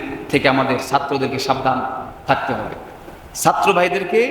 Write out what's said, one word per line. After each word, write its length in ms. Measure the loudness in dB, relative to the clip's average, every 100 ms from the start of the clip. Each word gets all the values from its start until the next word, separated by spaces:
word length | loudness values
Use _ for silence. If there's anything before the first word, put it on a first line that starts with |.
| -6 -10 -2
থেকে 200 | 2 4
আমাদের 300 | 4 2 -2 0
ছাত্রদেরকে 500 | 0 0 0 0 -2
সাবধান 460 | 0 0 2 0 -2 -6 -10 -10 -2
থাকতে 260 | 0 0
হবে। 220 | -4 -4 -8 -14 -16 -18 -18 -14 0
ছাত্র 380 | 2 4 4
ভাইদেরকে 460 | 4 4 2 2 2 2